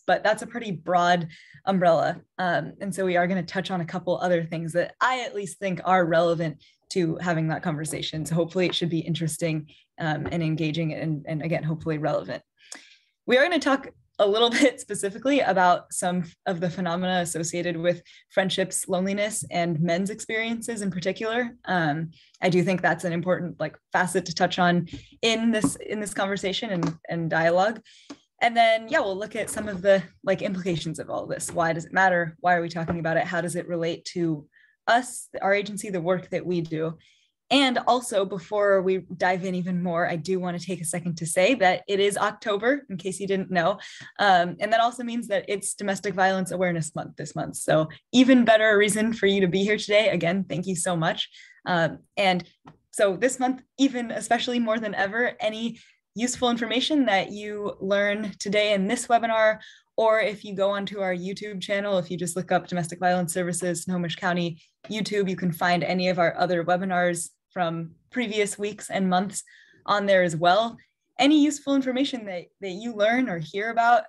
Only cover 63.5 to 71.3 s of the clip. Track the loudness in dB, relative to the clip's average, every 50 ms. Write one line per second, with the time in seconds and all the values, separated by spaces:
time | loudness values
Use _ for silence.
63.5 | -2 -2 -2 -4 -4 -4 -4 -4 -4 -2 -2 -4 -4 -4 -2 -2 0 0 -2 -4
64.5 | -6 -10 _ _ _ _ -12 -8 -6 -4 -4 -2 0 -2 0 -2 -2 -2 -2 -4
65.5 | -2 0 0 2 2 2 0 0 0 0 2 2 2 2 2 2 2 2 0 0
66.5 | 0 0 2 0 0 0 0 0 0 0 2 0 0 -2 -6 -10 _ _ _ _
67.5 | -4 -4 -2 -2 -2 -6 -8 -10 -12 _ _ _ -6 -4 -4 -2 0 0 0 0
68.5 | -2 -4 -6 -6 -6 -8 -10 -4 -2 0 2 2 2 2 0 -2 -6 -10 -12 _
69.5 | -20 -20 -20 _ _ _ -4 -2 0 0 4 4 6 6 6 4 2 2 4 4
70.5 | 4 4 2 0 -4 -12 _ _ _ _ _ _ _ 4 6 6